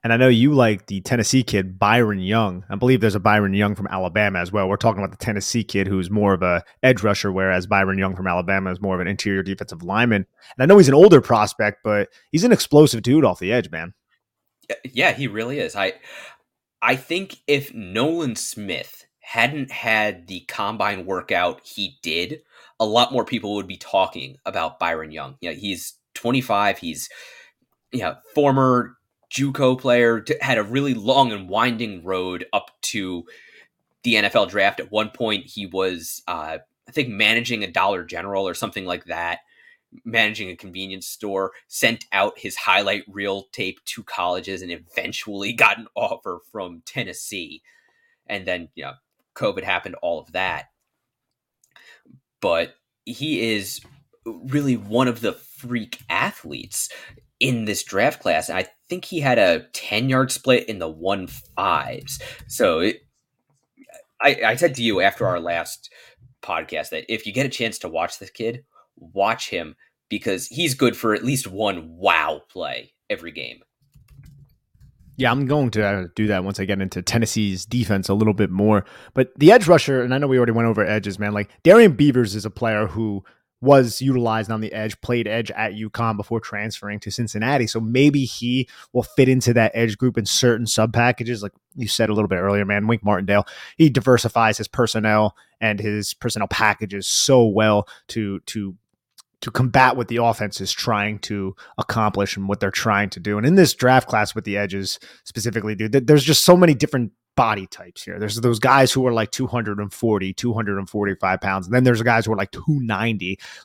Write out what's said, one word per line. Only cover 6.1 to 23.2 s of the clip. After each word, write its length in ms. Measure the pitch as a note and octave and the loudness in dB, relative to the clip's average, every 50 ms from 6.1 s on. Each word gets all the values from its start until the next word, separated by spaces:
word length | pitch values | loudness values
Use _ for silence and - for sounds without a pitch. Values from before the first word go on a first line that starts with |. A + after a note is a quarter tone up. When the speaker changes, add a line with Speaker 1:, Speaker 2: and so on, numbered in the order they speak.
Speaker 1:
more 220 | G#2 G#2+ G#2 G2+ G2 | 0 2 2 2 2
of 100 | F2 F2+ | 2 2
a 200 | F2+ F2 E2+ - _ _ _ - | 0 0 -2 -4 _ _ _ 2
edge 180 | C3 B2+ G2 | 4 4 4
rusher, 300 | F#2+ G#2+ G2+ - - G2+ | 2 0 0 0 -2 -4
whereas 340 | F#2 F#2+ F#2+ F#2+ F#2 F#2 F#2 | -2 0 0 0 0 0 0
Byron 320 | F#2+ G#2 G2 F#2+ F#2+ F#2+ | 2 2 2 2 2 0
Young 180 | F#2+ F#2+ F#2+ F#2+ | 0 -2 -2 -2
from 120 | F#2 F#2 | -4 -4
Alabama 440 | F#2 F2 F2+ F2+ F2+ G2 F#2+ F#2+ F#2 | -2 -2 -2 0 0 -2 -2 -2 -4
is 100 | F2+ F2+ | -6 -4
more 120 | G#2 G2 F#2 | -4 -2 -2
of 80 | F2+ | -2
an 60 | F2+ | -2
interior 340 | F2 G2+ - - G#2 G2 F#2+ | -4 -4 -4 -4 -4 -2 -2
defensive 400 | F#2 F#2+ G2 - - - - D#2+ | -4 -4 -8 -8 -10 -14 -14 -14
lineman. 460 | E2+ F2 G2 G#2+ A#2+ B2 A2 G2+ F#2+ _ _ _ _ - - | -10 -4 0 0 2 2 2 0 -2 _ _ _ _ -20 -4
And 60 | - B2+ | 0 6
I 20 | |
know 120 | D#3+ G3+ | 10 10
he's 100 | G#3 F3 | 10 10
an 60 | C3+ C3+ | 10 10
older 280 | D3 F3+ G#3+ F3 C3+ | 10 10 12 10 8
prospect, 580 | - - B2 G#2+ G#2+ G#2 - - A2 G#2 G2+ _ _ | 8 6 2 2 2 0 0 -2 -2 -2 -2 _ _
but 260 | A2 G#2 G#2 G2 - _ _ _ _ | 0 0 0 0 -2 _ _ _ _
he's 120 | - E3 G3 | -2 0 4
an 80 | B3 | 4
explosive 500 | G#3+ - - - D3 D3 D3+ C3+ - A2+ | 4 4 2 4 6 8 8 8 4 -2
dude 240 | G2+ A#2 C3+ D#3+ C#3+ | 0 2 4 4 4
off 140 | G#2 F2 - | 2 0 -2
the 140 | F2+ F#2 A#2 | -4 -2 0
edge, 180 | B2 F#2 D#2 | -2 -2 -4
man. 220 | D#2+ D#2+ E2 F2 - _ _ _ _ _ _ _ _ _ _ _ _ _ _ - G2+ - - | -8 -10 -10 -12 -14 _ _ _ _ _ _ _ _ _ _ _ _ _ _ -12 -12 -12 -12
Speaker 2:
Yeah, 300 | C3 C3+ A#2+ E3+ F3 - | -8 -2 0 0 0 0
he 140 | B2+ C#3+ | 0 -6
really 320 | A2+ G2+ A2 A2+ A#2+ C#3 D3 | -6 -4 -6 -6 -6 -4 -6
is. 160 | G2 D#2 - | -6 -6 -4
I, 180 | G2+ G2 F#2+ F#2+ - - - - - - - - _ _ _ _ _ _ _ _ _ | -4 -4 -4 -4 -8 -20 -20 -20 -20 -20 -20 -20 _ _ _ _ _ _ _ _ _
I 140 | A2+ A#2 C3 | -2 -2 -2
think 420 | C3 - - E3 F#3 G3 F#3+ - _ _ | -2 -4 -8 -8 -8 -8 -10 -16 _ _
if 280 | - C#3+ C#3 C#3 - - | -2 -2 -2 -2 -8 -14
Nolan 640 | - G2 F2+ F#2 A2 B2+ D#3 E3 E3+ D#3+ B2+ A2 | -16 -14 -6 -2 -2 0 0 -2 -2 -4 -4 -6
Smith 680 | - - - - A2 G#2 G2 E2+ - - - - - - _ _ _ | -6 -8 -10 -10 -10 -8 -8 -8 -8 -10 -14 -18 -20 -20 _ _ _
hadn't 520 | _ - - A#2 A#2 C3 D3+ D3 C3 C3 | _ -8 -2 0 0 0 0 -6 -8 -8
had 560 | - - - A#2 A2 A2 G#2+ G#2+ G2 F2 F2 | -10 -8 -2 0 0 0 0 -2 -4 -8 -16
the 120 | F#2 F#2+ F2 _ | -14 -16 -14 _
combine 580 | - - - G#2 G2+ A2 G#2 G2 G#2 G2+ F#2+ F2 | -12 -8 -6 -6 -6 -4 -2 -4 -4 -4 -6 -6
workout 560 | F#2 F#2+ F2+ F2 - G2+ F2 F2+ F2 D#2+ - _ | -6 -8 -8 -4 -4 -2 0 0 -2 -4 -6 _
he 360 | - - - G2+ F#2 - _ | -18 -12 -10 -12 -12 -12 _
did, 400 | - E2 D#2 E2+ F2 A2+ D3+ D#3 _ _ _ - - _ _ _ | -10 -6 -4 -4 -6 -6 -10 -16 _ _ _ -20 -20 _ _ _
a 60 | A2+ | -4
lot 280 | G#2+ G#2+ A#2+ B2 - C3+ | 0 2 2 2 2 0
more 100 | B2 | -4